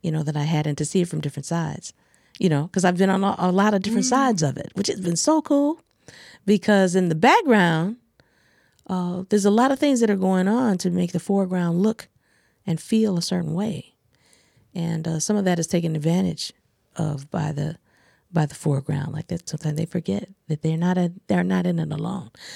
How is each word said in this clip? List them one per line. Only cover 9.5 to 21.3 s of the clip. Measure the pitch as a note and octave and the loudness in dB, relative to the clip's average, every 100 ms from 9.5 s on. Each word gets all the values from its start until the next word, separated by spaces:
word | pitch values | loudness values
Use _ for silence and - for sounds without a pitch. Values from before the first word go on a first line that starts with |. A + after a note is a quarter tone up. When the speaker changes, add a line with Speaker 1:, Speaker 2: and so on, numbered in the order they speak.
| G#3+ C4 | 4 4
Speaker 1:
of | C4+ | 2
things | D4 B3+ | 2 2
that | A3+ | 2
are | G3 F#3+ | 2 2
going | F#3 F#3 | 2 2
on | A#3 B3 F#3 | 2 2 0
to | F3+ | 0
make | F3+ F3 | 0 -2
the | F3 | -4
foreground | - G3 F#3 F3+ F3 E3+ | -2 -2 0 0 0 2
look | G#3+ - - _ _ _ _ _ - | 0 -2 -10 _ _ _ _ _ -6
and | D#3+ | -4
feel | - A3 G#3+ F3 | 0 0 2 0
a | |
certain | F3 F3+ D#3+ E3 | -2 -4 -4 -4
way. | A3 F3 - _ _ _ _ _ _ _ _ | -4 -6 -12 _ _ _ _ _ _ _ _
And, | F3+ E3 E3 E3 | -6 -4 -4 -4
uh, | D#3+ | -4
some | - G#3+ | -2 0
of | |
that | F#3 E3+ | 2 0
is | D#3+ | 0
taken | F3 E3+ D#3 | -2 -2 -2
advantage | D3+ F3 F#3 D#3 - - _ _ _ - | 0 2 0 -4 -10 -14 _ _ _ -6
of | G2+ - C#3+ | -6 -6 -6
by | - D3+ | -4 -4
the, | C#3+ - E3+ _ _ _ _ _ | -4 -6 -8 _ _ _ _ _
by | E3+ D3+ | -2 -2
the | - | -2
foreground. | D3+ C#3 C3+ C#3+ D3+ | -2 -2 -2 -6 -4
Like | D3+ - | -8 -8
that, | F3 - | -8 -8
sometimes | D#3 D3+ D3+ | -6 -4 -4
they | E3 | -4
forget | F3 E3 G3+ - - - | -6 -4 -6 -6 -18 -8
that | D3+ | -4
they're | D#3+ D#3+ | -2 0
not | F3 F3+ | 0 2
a, | F3 F3+ | 0 -4
they're | - | -2